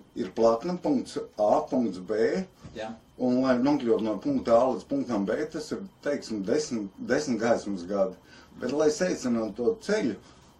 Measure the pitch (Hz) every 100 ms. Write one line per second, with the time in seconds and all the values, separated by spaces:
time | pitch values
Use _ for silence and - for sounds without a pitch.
0 | - - 101 113 113 117 175 180 160 131
1 | - - - - 104 139 - 127 113 90
2 | 92 107 120 180 185 - - 113 110 113
3 | _ - 123 123 131 123 135 147 120 110
4 | 110 101 143 131 123 117 131 107 - 139
5 | 123 107 98 - 156 160 - 113 98 -
6 | 143 139 - 107 95 143 - 117 98 -
7 | 117 135 147 110 117 113 104 98 87 101
8 | 92 - - - - - 123 143 151 147
9 | 180 156 127 117 107 98 117 - - 214
10 | 147 95 - - - _